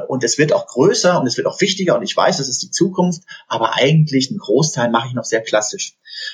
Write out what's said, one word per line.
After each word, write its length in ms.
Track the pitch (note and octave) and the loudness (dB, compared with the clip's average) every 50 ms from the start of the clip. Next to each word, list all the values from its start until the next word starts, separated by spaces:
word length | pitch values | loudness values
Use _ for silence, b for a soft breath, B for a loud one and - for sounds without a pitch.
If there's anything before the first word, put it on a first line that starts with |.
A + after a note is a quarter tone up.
| - - | -2 -4
und 160 | C3 B2+ A#2+ | -4 -2 -2
es 140 | A2 - - | -2 0 0
wird 160 | D3 D3+ - | 2 2 2
auch 140 | G2+ - - | 0 -2 -2
größer 520 | - A#2+ C#3+ F#3+ A#3+ - - F3+ F3+ D#3 | 0 2 4 4 4 4 2 2 2 2
und 80 | - A#2+ | 0 0
es 80 | - | -2
wird 120 | - - - | -2 -2 -4
auch 120 | - - | -2 0
wichtiger 380 | F#3 G3+ - F#3+ F#3 E3+ B2+ G2+ | 0 0 0 0 0 2 2 2
und 60 | G2+ | 0
ich 120 | G2+ - | -2 0
weiß, 220 | - - - F#3+ - | 2 2 2 2 0
das 100 | C3+ C3 | -2 -4
ist 160 | B2+ - - | -6 -6 -6
die 80 | - | -8
Zukunft, 520 | - - F#3 G3 - - F3+ F3+ F3 - B B B B B - | -2 0 0 0 2 0 0 0 -2 -4 B B B B B -8
aber 260 | A#2 A2+ A2 - - | -4 -2 -2 -2 0
eigentlich 540 | A2 A#2+ C#3 D#3 D#3+ D3+ D3+ C3+ C3+ C3 - | 2 2 4 4 4 4 4 2 0 -2 -2
einen 100 | A2 G2+ | -4 -8
Großteil 500 | - - G#2 C3+ D#3+ D#3 - C3 A#2+ A#2 | -2 0 2 2 2 0 0 -2 0 0
mache 200 | A2+ A#2 A#2 B2 | 0 0 -2 -2
ich 40 | B2+ | -6
noch 120 | A#2+ A2 | -8 -4
sehr 160 | - - A2 | -2 -2 -4
klassisch. 560 | - - - G#2+ - - - F#2+ - - - _ B B B B B B | -2 0 0 0 0 -2 -6 -8 -10 -12 -12 _ B B B B B B